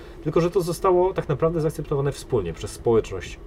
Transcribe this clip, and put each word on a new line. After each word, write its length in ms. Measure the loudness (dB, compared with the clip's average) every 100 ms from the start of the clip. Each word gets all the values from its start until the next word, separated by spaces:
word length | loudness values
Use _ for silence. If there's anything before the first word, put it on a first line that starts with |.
| -16 -8
tylko 180 | 0 2
że 100 | 2
to 100 | 0
zostało 520 | -2 0 4 4 4
tak 160 | 0 -2
naprawdę 320 | 0 2 2
zaakceptowane 500 | -2 -4 -4 -2 0
wspólnie 420 | -4 -2 -2 -2
przez 180 | -6 -10
społeczność 680 | -2 4 4 2 -8 -10 -14